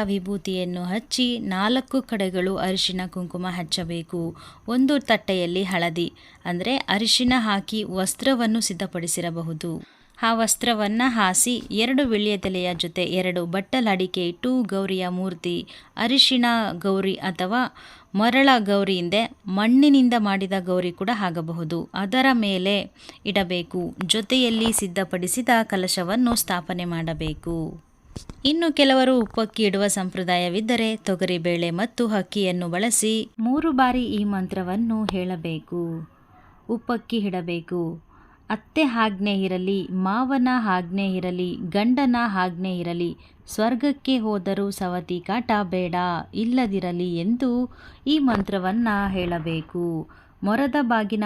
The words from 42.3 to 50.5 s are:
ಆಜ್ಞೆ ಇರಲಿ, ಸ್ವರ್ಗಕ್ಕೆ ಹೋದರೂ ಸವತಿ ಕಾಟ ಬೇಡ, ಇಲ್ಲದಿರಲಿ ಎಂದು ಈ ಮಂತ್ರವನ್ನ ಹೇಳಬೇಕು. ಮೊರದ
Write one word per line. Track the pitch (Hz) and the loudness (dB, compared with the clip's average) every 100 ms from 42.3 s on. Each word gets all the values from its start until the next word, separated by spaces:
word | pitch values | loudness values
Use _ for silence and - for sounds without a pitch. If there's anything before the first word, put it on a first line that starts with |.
| 196 | 0
ಆಜ್ಞೆ | 185 175 190 180 | 0 -2 -4 -2
ಇರಲಿ, | 170 170 170 - - - - | -4 -2 -2 -4 -14 -20 -10
ಸ್ವರ್ಗಕ್ಕೆ | - 220 247 285 277 - 262 | -2 0 2 0 0 0 0
ಹೋದರೂ | 214 208 180 196 202 | 0 -2 -2 -2 -2
ಸವತಿ | 196 185 180 175 180 | -2 -4 -4 -4 -6
ಕಾಟ | 175 220 233 214 190 | -4 -4 0 0 0
ಬೇಡ, | 185 180 180 180 170 - | -2 0 0 0 -2 -4
ಇಲ್ಲದಿರಲಿ | 185 226 254 240 196 180 175 180 170 | -4 0 2 2 0 -2 -2 -2 -2
ಎಂದು | 175 240 262 240 247 - - - - | 0 0 0 0 -2 -6 -20 -8 0
ಈ | 302 | 2
ಮಂತ್ರವನ್ನ | 269 202 190 196 185 214 233 202 196 | 4 2 0 -2 0 0 0 0 0
ಹೇಳಬೇಕು. | 190 175 170 156 165 156 180 175 160 156 - - _ | -2 -2 -2 -2 -4 -4 -4 -4 -4 -6 -14 -20 _
ಮೊರದ | 190 | -2